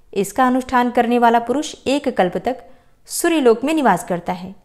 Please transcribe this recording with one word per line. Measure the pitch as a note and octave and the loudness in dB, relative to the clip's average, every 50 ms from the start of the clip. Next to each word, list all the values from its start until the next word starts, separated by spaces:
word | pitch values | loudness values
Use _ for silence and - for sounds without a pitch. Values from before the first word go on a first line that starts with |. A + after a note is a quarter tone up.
| - _ - | -20 _ -4
इसका | G3 G3 F#3+ - - B3+ B3+ | -4 -4 -4 0 2 2 2
अनुष्ठान | B3 C4 B3 - C4 B3 B3 B3 | 2 0 -2 0 0 0 0 2
करने | A#3 B3 A#3 A3+ A#3+ A#3+ | 0 0 2 2 2 4
वाला | A#3+ A#3 A#3 A#3 | 4 4 4 2
पुरुष | A#3 A#3 B3 C#4+ D#4 - - - - - | 0 0 -4 -4 -4 -6 -10 -8 -4 -2
एक | C4+ C#4+ C#4+ C4 A3 A3 | -2 -2 -2 -2 0 0
कल्प | F#3+ - - F3+ | 0 0 0 -2
तक | F#3 A#3 C4 B3 - - - - _ _ _ _ _ | -4 -4 -6 -6 -10 -20 -20 -20 _ _ _ _ _
सूर्यलोक | - - - - E4+ E4 D#4 C4+ A#3+ A3+ A#3 - | -12 -8 -4 -2 0 0 4 4 4 4 4 0
में | C#4+ D#4+ | -2 -2
निवास | D#4 C4+ A3+ F#3 F3 - | 2 2 2 2 2 -2
करता | - F#3 E3+ - - F3+ | -6 -6 -6 -4 -8 -8
है। | F3 F3+ F#3+ G3 - | -8 -10 -14 -16 -20